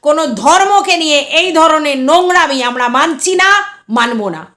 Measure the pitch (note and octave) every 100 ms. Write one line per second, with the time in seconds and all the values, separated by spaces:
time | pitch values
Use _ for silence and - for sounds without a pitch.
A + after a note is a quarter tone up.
0 | D4 D4+ D4+ G#3 B3 F4+ G4 G4+ G4 F4
1 | D#4+ D4 C#4 D#4 F#4 D#4+ D#4+ D#4 D4+ C#4
2 | C4 E4+ F4+ F4+ D#4 C4+ B3 B3 B3 B3+
3 | D#4+ D#4+ F4+ F#4 F#4+ G4+ G4 - - A3+
4 | A#3 A#3 G3+ D#3+ -